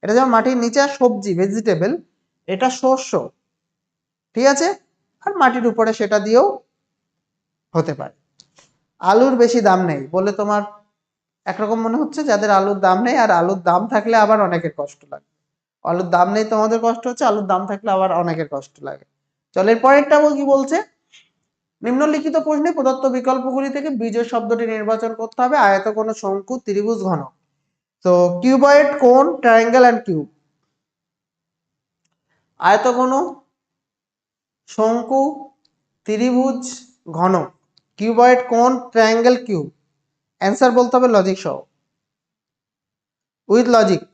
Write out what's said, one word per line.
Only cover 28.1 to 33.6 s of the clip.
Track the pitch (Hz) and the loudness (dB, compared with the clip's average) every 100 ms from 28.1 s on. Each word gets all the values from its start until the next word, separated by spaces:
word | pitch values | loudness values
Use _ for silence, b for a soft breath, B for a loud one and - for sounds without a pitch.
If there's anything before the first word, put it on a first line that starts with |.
| 180 180 175 | 4 2 2
কিউবয়েড, | 240 262 277 285 285 - | 2 4 6 6 4 4
কোণ, | 254 254 302 311 | 4 6 4 2
triangle | 240 226 226 247 247 | 4 4 4 4 4
and | 226 - | 2 -4
cube। | 160 143 _ _ _ _ _ _ _ _ _ _ _ _ _ _ _ _ _ _ _ _ _ _ _ 175 | -6 -6 _ _ _ _ _ _ _ _ _ _ _ _ _ _ _ _ _ _ _ _ _ _ _ 2
আয়তঘন, | 214 254 240 254 269 - - _ _ | 4 2 0 0 0 -4 -10 _ _